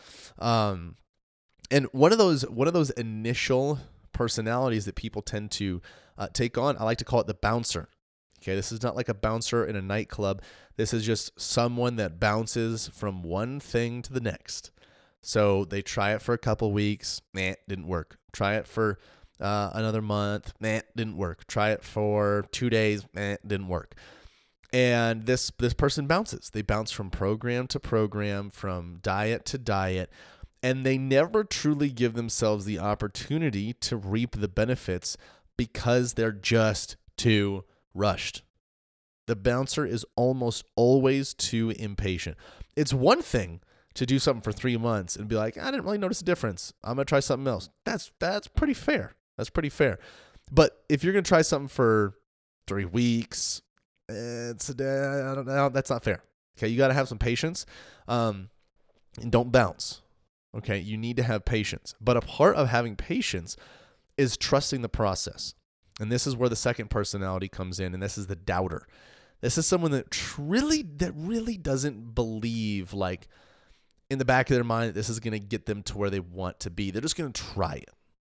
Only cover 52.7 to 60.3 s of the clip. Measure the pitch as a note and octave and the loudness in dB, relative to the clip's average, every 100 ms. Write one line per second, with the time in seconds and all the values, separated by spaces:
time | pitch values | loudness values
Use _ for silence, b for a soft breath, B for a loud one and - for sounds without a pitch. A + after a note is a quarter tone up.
52.7 | G2 F#2 G2 A#2+ A#2 A#2+ - - - - | -4 -2 2 2 2 -2 -4 -4 -4 -10
53.7 | _ _ _ - G#2+ A#2+ A#2 A#2+ A#2 - | _ _ _ -14 -10 -8 -8 -8 -6 -6
54.7 | C3 C3+ C3+ C#3 C#3 C3+ C3+ B2+ C3+ C#3 | -4 -2 0 0 -2 -2 -4 -2 2 2
55.7 | C3 - C3+ - G2 - _ _ - A2 | 2 0 0 0 -2 -6 _ _ -4 0
56.7 | A#2 C3+ C3+ C3+ G#2 A#2+ A#2 D#3+ F3+ - | 4 6 4 0 0 0 0 -2 -4 -10
57.7 | B B B - A#2+ A#2 G2+ F#2+ - _ | B B B -4 0 0 -2 -8 -18 _
58.7 | _ _ _ _ - A#2+ A#2 B2 B2 G#2 | _ _ _ _ -10 2 2 6 6 4
59.7 | - - - _ _ _ | 0 -8 -10 _ _ _